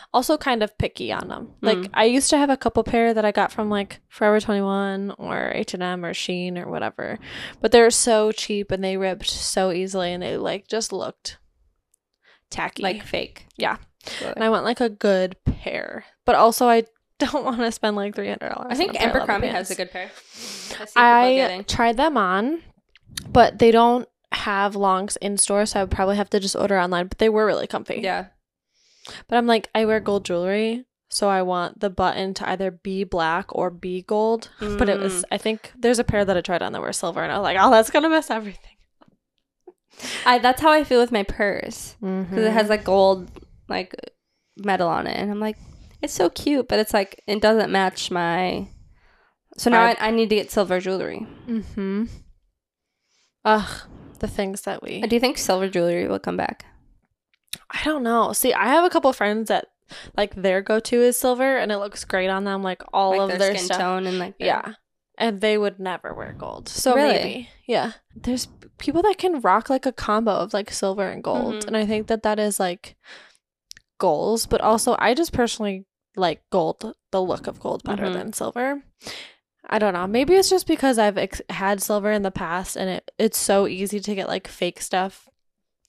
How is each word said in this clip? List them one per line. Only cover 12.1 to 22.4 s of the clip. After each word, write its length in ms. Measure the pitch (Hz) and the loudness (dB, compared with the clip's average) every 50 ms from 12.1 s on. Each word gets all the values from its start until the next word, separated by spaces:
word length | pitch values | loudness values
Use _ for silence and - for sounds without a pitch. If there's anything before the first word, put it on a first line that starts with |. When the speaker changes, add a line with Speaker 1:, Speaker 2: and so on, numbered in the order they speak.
| _ _ _ _ _ _ _ _ | _ _ _ _ _ _ _ _
Speaker 1:
tacky. 320 | - - 165 170 - - | -8 -8 -8 -8 -6 -6
Speaker 2:
Like 220 | 196 190 185 214 - | -4 -4 -4 -6 -8
fake. 420 | - - - - - - - - _ _ | -8 -6 -6 -6 -8 -12 -20 -20 _ _
Speaker 1:
Yeah. 220 | - - - - - - _ _ _ - - - - | -6 -4 -4 -4 -6 -10 _ _ _ -18 -14 -12 -10
Speaker 2:
Really? 140 | - - - | -10 -8 -6
Speaker 1:
And 100 | - 220 | -2 0
I 60 | 220 | 2
want, 160 | 220 180 123 | 2 2 0
like, 160 | 214 240 - | -2 0 0
a 80 | 254 226 | -2 -2
good 460 | 208 - - 208 196 185 185 180 185 - _ | -2 0 2 2 2 2 0 -2 -4 -4 _
pair, 600 | - - - - - - - - - - - - - _ _ _ | -4 -4 -2 -6 -8 -6 -6 -8 -10 -12 -14 -16 -18 _ _ _
but 80 | - 240 | 2 6
also 340 | - 214 233 226 - 247 240 | 6 6 6 6 6 4 6
I 160 | 233 226 226 - _ _ | 6 4 4 0 _ _
<laughs> 180 | _ _ _ - | _ _ _ -4
don't 260 | 294 - - 285 - | -2 -2 -2 -2 -2
wanna 260 | 269 240 233 240 233 | -2 -2 -2 -2 -2
spend, 240 | 226 - - 214 208 | -2 -2 -2 -2 -2
like, 180 | 202 202 202 208 | -2 -4 -4 -6
three 140 | - 202 202 | -6 -8 -8
hundred 200 | 202 - - - | -8 -8 -8 -8
dollars 180 | - - - - | -8 -8 -8 -4
Speaker 2:
I 40 | 233 | -2
think 160 | 269 359 392 | -2 -2 -2
Speaker 1:
on 40 | - | 0
a 20 | - | 0
pair 80 | 226 233 | 0 2
of 40 | - | 2
leather 60 | 262 | 0
Speaker 2:
Abercrombie 260 | 240 220 208 202 - - | 0 0 0 0 -2 -2
has 200 | - 185 190 - | -2 -4 -6 -6
a 60 | 185 | -6
Speaker 1:
pants. 20 | |
Speaker 2:
good 140 | - 185 180 | -8 -8 -8
pair. 180 | - 180 185 208 - - - - - - - - - - - - - - | -8 -12 -12 -12 -14 -20 -20 -20 -18 -16 -16 -14 -14 -14 -14 -14 -12 -12
I 40 | 214 | -14
see 80 | - - | 0 4
people 80 | 240 240 | 6 8
Speaker 1:
I 320 | 240 240 240 247 254 262 | 8 8 8 6 6 6
Speaker 2:
getting 280 | 262 262 - 180 185 202 | 4 2 2 -2 -6 -6
Speaker 1:
tried 320 | - - - 233 233 233 | -4 0 2 2 2 2
them 200 | 226 208 - 294 | 2 0 2 2
on, 460 | 233 202 180 185 196 | 2 2 2 2 0